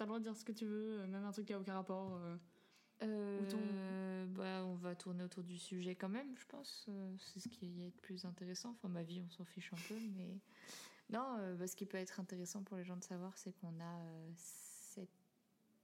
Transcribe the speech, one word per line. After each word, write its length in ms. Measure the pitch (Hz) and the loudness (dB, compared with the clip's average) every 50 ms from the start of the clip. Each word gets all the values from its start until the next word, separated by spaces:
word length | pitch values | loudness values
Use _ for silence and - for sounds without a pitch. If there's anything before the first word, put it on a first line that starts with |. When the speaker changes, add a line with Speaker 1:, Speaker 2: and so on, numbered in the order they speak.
| 214 | 2
Speaker 1:
droit 120 | 208 226 233 | 2 2 2
de 60 | 214 | 2
dire 120 | 220 214 | 2 0
ce 80 | 220 - | -2 -2
que 80 | - | -2
tu 140 | 214 214 226 | 0 2 2
veux, 340 | 214 208 214 214 220 220 208 | 2 4 4 2 2 2 2
euh, 60 | 190 | 2
même 180 | 185 190 196 202 | 2 2 2 2
un 80 | 202 | 2
truc 140 | 196 214 202 | 2 2 2
qui 60 | 214 | 2
a 60 | 208 196 | 2 2
aucun 160 | 190 196 190 | 2 2 2
rapport, 420 | 190 185 190 190 190 190 190 185 | 2 2 2 2 2 2 0 0
euh, 200 | 175 175 175 175 175 - - - - - - - - - - - - | 0 0 0 -2 -2 -6 -10 -18 -20 -20 -20 -20 -20 -20 -14 -4 0
Speaker 2:
Euh, 400 | 220 220 214 208 202 202 202 202 | 2 2 4 4 4 4 4 4
Speaker 1:
ou 80 | 202 196 | 4 4
ton 840 | 202 220 214 202 196 190 190 190 190 190 190 190 185 185 185 185 185 | 4 4 4 4 4 2 2 2 2 2 2 2 2 2 0 0 2
Speaker 2:
bah, 300 | 185 190 185 190 190 185 | 2 2 2 2 2 2
on 100 | 185 180 | 2 2
va 200 | 175 180 180 175 | 2 2 0 0
tourner 280 | 175 - 185 180 180 | 0 0 0 0 2
autour 220 | 180 175 - 190 175 | 0 0 -2 -2 -4
du 140 | 175 180 175 | -2 -4 -4
sujet 360 | - - 185 180 180 185 180 | -2 0 0 2 2 2 2
quand 140 | 185 190 190 | 2 2 2
même, 260 | 202 247 285 277 254 - | 2 2 0 -2 -4 -6
je 80 | - | -8
pense. 400 | - 285 285 277 - - - - 220 | -10 -10 -8 -6 -6 -8 -6 -4 -4
Euh, 260 | 202 196 190 190 185 190 | -2 -2 -2 -2 -4 -4
c'est 220 | - - - 185 | -6 -8 -6 -4
ce 80 | - 240 | -4 -4
qui 180 | - - 190 | -4 -4 -4
est 180 | 175 175 175 175 | -4 -2 -2 -4
le 40 | 180 | -4
plus 340 | - - - - 185 180 185 | -6 -8 -6 -6 -4 -2 -2
intéressant. 460 | 180 175 - 185 180 185 - - 240 | -4 -4 -2 -2 -2 -2 -2 -2 -4
Enfin, 180 | 233 - - 185 | -4 -2 0 2
ma 140 | 175 170 | 2 2
vie, 180 | 165 165 175 180 | 2 0 0 -2
on 80 | 180 170 | -2 -4
s'en 140 | - - 175 | -6 -8 -8
fiche 260 | - - 185 175 - 180 | -8 -6 -8 -6 -4 -4
un 20 | 165 - - | -4 -2 -2
peu, 80 | 214 226 226 214 190 | 0 0 2 0 0
mais 220 | 185 180 180 185 202 - - - - - - - - - - - - - - | 0 0 -2 -2 -4 -6 -10 -18 -16 -12 -12 -10 -10 -10 -12 -14 -14 -2 2
non, 260 | 214 233 262 269 247 220 | 2 4 4 4 4 4
euh, 160 | 196 185 180 | 4 2 2
bah, 100 | 175 180 | 2 2
ce 100 | 185 - | 2 2
qui 80 | - 202 | 0 0
peut 140 | 190 - 190 | 2 2 2
être 220 | 185 185 - - | 0 0 0 -2
intéressant 420 | 185 - 185 180 180 175 - 202 | -2 0 0 0 0 0 0 -2
pour 160 | 196 - 196 185 | -2 -2 -2 -2
les 60 | 180 | 0
gens 120 | 180 180 | 0 -2
de 80 | 180 - | -2 -2
savoir, 320 | - 185 175 180 190 196 | -2 0 0 0 -2 -4
c'est 160 | - - 190 | -4 -6 -6
qu'on 260 | 180 - 185 170 165 165 | -6 -4 -4 -4 -2 -2
a, 200 | 170 170 175 170 | -2 -2 -2 -2
euh, 300 | 165 165 160 160 160 165 170 | -4 -4 -6 -6 -8 -8 -8
sept 720 | 170 - - - - - - - - - - - 202 185 - - - - _ _ _ _ _ _ _ _ - - - | -8 -8 -10 -10 -10 -10 -12 -12 -10 -10 -8 -6 -6 -6 -6 -8 -14 -20 _ _ _ _ _ _ _ _ -20 -20 -16